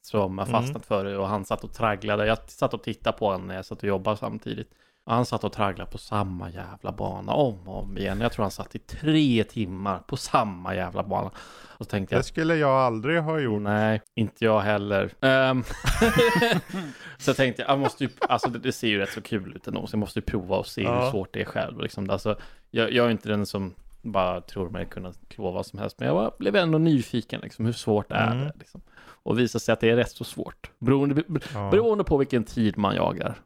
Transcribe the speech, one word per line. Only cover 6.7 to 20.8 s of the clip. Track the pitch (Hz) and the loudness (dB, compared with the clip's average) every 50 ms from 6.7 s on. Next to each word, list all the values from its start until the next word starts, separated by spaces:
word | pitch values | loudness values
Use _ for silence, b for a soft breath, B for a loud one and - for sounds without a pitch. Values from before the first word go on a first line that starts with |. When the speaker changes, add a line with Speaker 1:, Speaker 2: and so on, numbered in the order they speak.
| - 98 - 98 | -16 -10 -8 -8
Speaker 1:
bana | 95 101 101 98 95 98 98 101 - | -6 -4 -4 -4 -4 -6 -4 0 2
om | 147 147 127 104 92 87 | 2 2 2 0 -6 -12
och | 92 95 98 - | -10 -8 -8 -8
om | 98 95 | -8 -6
igen. | 92 98 95 95 101 | -4 -4 -4 -2 0
Jag | 117 120 | -2 -2
tror | - - 107 | 0 0 -2
han | 95 | -2
satt | - - 101 - - | -2 -6 -12 -10 -12
i | 113 | -14
tre | - - - - - 151 156 156 151 139 120 113 104 | -12 -12 -12 -2 0 2 4 4 6 6 4 4 2
timmar | - - 117 107 90 95 92 98 101 95 87 | 0 -2 -4 -4 -4 -4 -4 -4 -4 -4 -4
på | - - - | -6 -8 -8
samma | - - - - 139 113 104 92 87 90 92 95 | -8 -4 0 2 2 2 2 -4 -6 -6 -4 -4
jävla | 92 90 90 87 98 98 | -2 -4 -4 -4 -4 -4
bana. | 101 95 101 101 98 B B B B B B B | -2 -2 -4 -4 -4 B B B B B B B
Och | B B B 120 | B B B -10
så | - | -4
tänkte | - 104 95 - - | -4 -4 -2 2 0
jag | 110 | 0
Speaker 2:
Det | 131 | 0
skulle | - - 165 160 160 165 | 0 -2 -2 0 2 2
jag | 156 151 139 | 4 4 4
aldrig | 131 131 131 123 113 110 107 139 165 170 | 4 4 4 2 2 0 0 0 0 2
ha | 156 156 160 156 | 0 0 -2 0
gjort. | 143 117 107 104 | 0 0 0 0
Speaker 1:
Nej, | 104 101 104 107 107 107 110 104 - _ _ | 2 2 2 4 4 4 2 0 -2 _ _
inte | 113 110 98 _ - 113 | -2 -2 -2 _ 0 4
jag | 110 107 107 | 4 6 6
heller. | 98 104 107 101 101 101 104 98 98 95 - - | 4 4 2 0 0 0 2 2 0 0 -4 0
Ehm, | - 135 131 131 131 131 131 131 120 | 4 4 6 6 4 4 2 0 -2
<laughs> | - - - - - - - 226 226 208 494 480 466 480 - 240 233 226 170 - - - 190 175 147 - - - - - | -4 -8 -2 -2 -2 2 4 2 4 6 4 4 4 4 4 4 4 2 0 -2 -4 -8 -8 -8 -8 -12 -14 -18 -18 -18
så | - - 147 | -4 -2 0
jag | 131 | 2
tänkte, | - 135 127 110 - 120 | 2 2 0 0 -2 0
jag | - 139 139 | 2 2 2
måste | 139 127 - - 139 | 2 -2 0 -2 -4
ju, | 117 - - | -4 -2 -4
alltså | - - 127 117 - 131 | 0 2 2 2 2 -2
det, | 120 120 | -4 -2
det | - 127 | -4 -4
ser | 120 - - | -4 0 0
ju | 113 104 101 | 0 2 2
rätt | 98 - - | 0 -2 -6
så | 110 | -10
kul | 95 - 117 104 92 - - | -6 -4 -4 -4 -4 -6 -14
ut | 95 - | -12 -8
ändå, | - - 95 - | -6 -6 -4 -4
så | 107 - | -2 -2
jag | 107 | -2
måste | 104 95 - 113 | -2 -2 -4 -4
ju | - | -4
prova | - - 107 90 90 95 | -2 -2 -2 -2 0 -2
och | 98 98 | -2 -2
se | - - - | -4 -6 -2